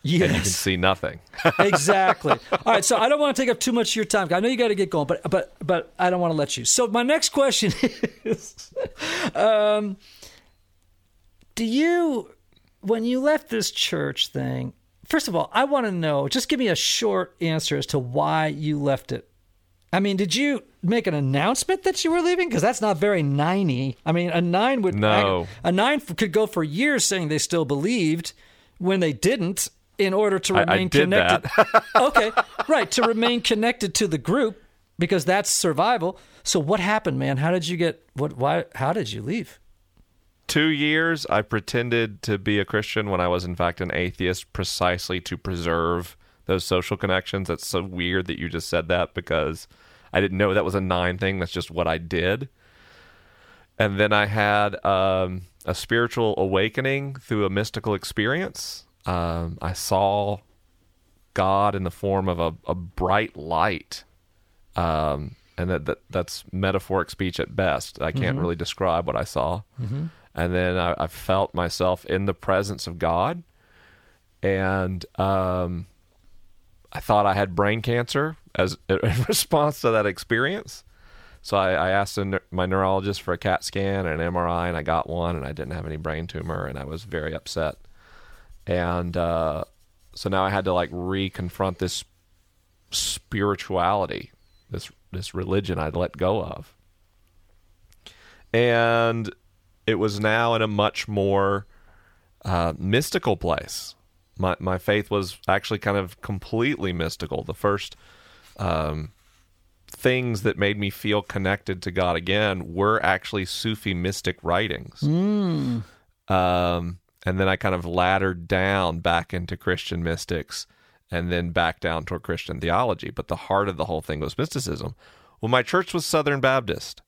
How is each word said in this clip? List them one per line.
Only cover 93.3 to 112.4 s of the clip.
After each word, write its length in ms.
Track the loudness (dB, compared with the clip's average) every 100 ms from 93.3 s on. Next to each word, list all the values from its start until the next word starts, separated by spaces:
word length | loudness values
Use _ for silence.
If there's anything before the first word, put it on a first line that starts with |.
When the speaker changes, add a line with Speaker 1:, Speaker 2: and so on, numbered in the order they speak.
| 0 0 0 -2 0 2 2 -2 -6 -10 _ _ _ _
Speaker 1:
this, 200 | -10 -10 _ _
this 220 | -10 -6
religion 440 | -6 0 0 0 -2
I'd 160 | -2 -2
let 220 | -4 0
go 240 | 0 0
of. 320 | -2 -10 -14 _ _ _ _ _ _ _ _ _ _ _ _ -20 -20 -20 -20 -20 _
And 800 | 2 4 4 4 4 2 0 -6 -10 _ _ _ _ -2
it 100 | 0
was 240 | 0 0
now 360 | 2 2 2 2
in 60 |
a 60 | 0
much 400 | 2 0 0 -6
more, 580 | -2 2 2 2 0 -4 -20 -20 _ _ _ _ _
uh, 300 | -2 0 0 -2
mystical 600 | 0 0 0 -2 -2 -2
place. 580 | 0 -2 -4 -12 -14 -18 _ _ _ -4
My, 180 | -2 -2
my 180 | -2 -2
faith 340 | 0 0 0
was 260 | -4 -4 -6 0
actually 320 | 0 0 -4
kind 180 | 0 -2
of 220 | -2 -10
completely 720 | -8 -8 -4 0 0 0 -4
mystical. 500 | -2 -4 -6 -6 -6
The 100 | -6
first, 420 | -2 0 0 -4 -16 -20 -20 -20 -20 -20 -6
um, 540 | -2 0 -2 -4 -10 _ _ _ _ _ _ _ -20
things 520 | -2 0 2 0 0
that 140 | -2 0
made 200 | 0 0
me 100 | -4
feel 320 | -4 -2 -2
connected 600 | -2 -4 -2 -2 -4 -6
to 100 | -4
God 240 | -2 0 0
again 580 | 0 0